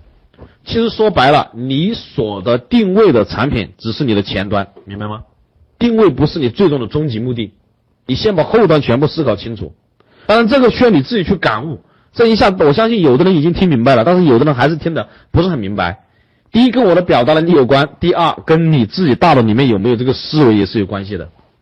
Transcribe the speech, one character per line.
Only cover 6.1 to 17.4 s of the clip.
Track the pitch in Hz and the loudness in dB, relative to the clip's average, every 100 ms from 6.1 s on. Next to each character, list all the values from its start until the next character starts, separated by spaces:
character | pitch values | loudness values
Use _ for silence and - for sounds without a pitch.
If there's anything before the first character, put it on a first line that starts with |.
不 | 127 147 | 2 -4
是 | 175 | -2
你 | 123 | -4
最 | - 185 | 0 0
终 | 143 | 0
的 | 110 | -4
终 | 147 156 | -6 -6
极 | 110 | -6
目 | 123 | -6
的， | 117 101 _ _ _ _ _ - | -6 -8 _ _ _ _ _ -8
你 | |
先 | 127 214 185 | -4 -4 -2
把 | |
后 | - 226 196 | 0 2 2
端 | 156 | 2
全 | 120 120 | 0 0
部 | 147 | -2
思 | - | -2
考 | 131 101 | -4 -4
清 | 117 107 | -6 -12
楚。 | 82 - _ _ _ _ - | -14 -16 _ _ _ _ -2
当 | 226 | 0
然 | 220 | 2
这 | 277 | 2
个 | 247 | 2
需 | - | 2
要 | 247 | 2
你 | 165 | 2
自 | 131 226 | 0 -4
己 | |
去 | 170 196 | -2 -2
感 | 151 107 131 | -2 -4 -6
悟， | 123 _ _ _ | -12 _ _ _
这 | - 233 | 0 2
一 | 220 | 2
下 | 226 185 | 2 2
我 | 151 | 0
相 | 143 226 | 2 0
信 | 233 | 2
有 | 156 127 | 2 2
的 | |
人 | 185 180 | 2 2
已 | |
经 | 156 | 0
听 | 165 185 | 0 0
明 | 131 | 2
白 | 123 123 | 2 2
了， | |
但 | 113 180 | 2 2
是 | |
有 | 170 117 | 4 4
的 | |
人 | 151 | 2
还 | 127 139 | 0 0
是 | 160 | -2
听 | 165 | -6
得 | 147 104 _ _ | -8 -10 _ _
不 | - | -2
是 | 190 | -2
很 | 151 | -2
明 | 98 | -6
白。 | 101 87 85 _ _ _ _ _ | -4 -6 -6 _ _ _ _ _
第 | 226 254 | 0 2
一， | |
跟 | 240 | 2
我 | 208 | 2
的 | 175 | 2
表 | 180 151 | 2 2
达 | 123 | 2
能 | 156 | 0